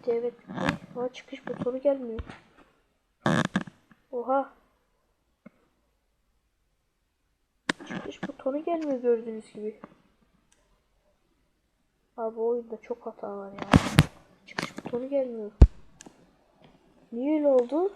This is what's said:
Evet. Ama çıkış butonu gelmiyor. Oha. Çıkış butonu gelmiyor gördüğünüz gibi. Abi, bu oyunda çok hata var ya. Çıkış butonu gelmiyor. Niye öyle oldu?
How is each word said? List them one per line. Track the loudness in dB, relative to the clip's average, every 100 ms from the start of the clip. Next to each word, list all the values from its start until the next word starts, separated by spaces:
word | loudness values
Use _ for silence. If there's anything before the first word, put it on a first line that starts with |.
| -2
Evet. | -2 -2 -8 -12 -4 -2 -4 -10 -6
Ama | -6
çıkış | -8 -16 -16 -12
butonu | -6 -4 0
gelmiyor. | 2 2 -4 -10 -12 -16 -20 _ -20 _ _ _ _ _ 0 0 0 -4 -6 -20 _ -20 _
Oha. | -8 0 0 0 -12 _ _ _ _ _ _ _ _ -20 _ _ _ _ _ _ _ _ _ _ _ _ _ _ _ _ _ _ _ _ _ -6 -6 -4
Çıkış | -10 -10 -10
butonu | -12 -6 -4 -2
gelmiyor | -2 -2 -2 0
gördüğünüz | 2 2 0 -10 -12
gibi. | -10 -10 -10 -20 -20 _ _ _ _ _ _ _ _ _ _ _ _ _ _ _ _ _ _ _ _ _ -8
Abi, | -8 -2
bu | 0
oyunda | 0 -4 -14
çok | -10 -8 -8
hata | -10 -10 -10
var | -12
ya. | -10 6 6 8 2 2 -2 -20 _ -12
Çıkış | -10 -10 -12
butonu | -8 -6 -2
gelmiyor. | -2 -2 -6 -10 8 8 8 -20 -20 -20 -20 -20 _ _ _ -20 _ _ _ _
Niye | -6 0 2
öyle | 6
oldu? | 4 4 0 0